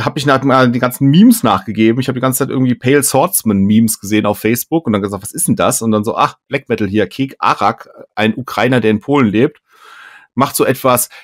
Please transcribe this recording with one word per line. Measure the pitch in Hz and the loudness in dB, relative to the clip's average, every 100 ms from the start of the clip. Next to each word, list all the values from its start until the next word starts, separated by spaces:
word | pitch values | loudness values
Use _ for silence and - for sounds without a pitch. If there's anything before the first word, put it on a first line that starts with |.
hab | 131 143 | -6 -2
ich | 143 | 0
nach, | 131 | 2
mal | 135 131 127 | 2 2 2
die | 120 | 0
ganzen | 127 - 139 | -2 0 2
Memes | 160 240 226 | 6 6 4
nachgegeben. | 117 95 - 107 113 123 | 2 0 -2 0 2 2
Ich | 123 | -2
hab | 127 | -2
die | |
ganze | 131 127 | -2 -2
Zeit | 135 | -2
irgendwie | 131 127 | 0 0
Pale | 120 123 143 | 0 0 0
Swordsman | - 131 180 - 110 98 | 2 0 0 -2 0 2
Memes | 101 110 113 - | 2 2 2 -2
gesehen | 101 107 104 | -2 0 0
auf | 101 | -2
Facebook | 110 120 - 160 123 | -2 -2 -2 -4 -2
und | |
dann | 104 | -2
gesagt, | 98 98 | -4 -8
"Was | - | -10
ist | - - | -6 -4
denn | 117 | 0
das?" | 92 - | 0 0
Und | 113 | 0
dann | 107 | -2
so, | 107 98 | -2 -2
"Ach, | 143 - - | -2 -4 -8
Black | 135 - | -8 -4
Metal | 113 101 | -4 -2
hier, | 104 95 | 0 -2
Kek | - 135 - | -4 -8 -4
Arak, | 104 - 104 - - - - - | -2 0 -2 -2 -10 -20 -12 -2
ein | 110 110 | -2 -2
Ukrainer, | - - 123 127 | -6 -2 0 2
der | 110 | 0
in | 104 | 0
Polen | - 143 113 | 0 0 2
lebt, | 104 151 - _ _ - - - - _ | 2 0 -2 _ _ -20 -20 -20 -20 _
macht | 120 143 - | -4 -2 -2
so | |
etwas, | 139 127 131 123 - - | -2 -2 0 0 -2 -12